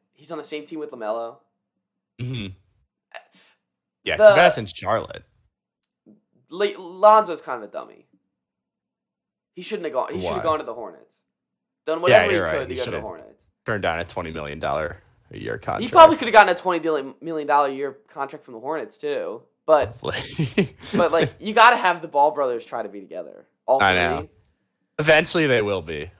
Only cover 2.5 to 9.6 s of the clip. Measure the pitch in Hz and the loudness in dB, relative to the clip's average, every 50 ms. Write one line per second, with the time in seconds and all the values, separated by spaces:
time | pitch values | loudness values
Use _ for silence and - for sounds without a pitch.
2.5 | 92 _ _ _ _ _ _ _ _ _ _ _ - - - _ _ _ _ _ | -14 _ _ _ _ _ _ _ _ _ _ _ -20 -20 -20 _ _ _ _ _
3.5 | _ _ _ _ _ _ _ _ _ _ - 185 160 - 214 208 196 180 175 175 | _ _ _ _ _ _ _ _ _ _ -8 0 6 8 8 8 10 8 6 4
4.5 | - 127 110 104 - - - 95 113 104 - - - - - _ _ _ _ _ | 4 0 -6 -8 -10 -8 -4 -4 -4 -4 -4 -8 -14 -18 -20 _ _ _ _ _
5.5 | _ _ _ _ _ _ _ _ _ _ _ - 104 _ _ _ _ _ _ _ | _ _ _ _ _ _ _ _ _ _ _ -20 -20 _ _ _ _ _ _ _
6.5 | 156 185 208 202 - - 190 170 185 185 202 214 214 220 208 185 160 - - 147 | -6 -4 -4 -4 -4 -8 -14 -16 -2 4 6 6 8 6 4 2 -4 -10 -10 -10
7.5 | 127 117 104 - - 76 58 57 - _ _ _ _ _ _ _ _ _ _ _ | -12 -10 -12 -14 -14 -14 -16 -16 -20 _ _ _ _ _ _ _ _ _ _ _
8.5 | _ _ _ _ _ _ _ _ _ _ _ _ _ _ _ _ _ _ _ _ | _ _ _ _ _ _ _ _ _ _ _ _ _ _ _ _ _ _ _ _
9.5 | _ 180 | _ -18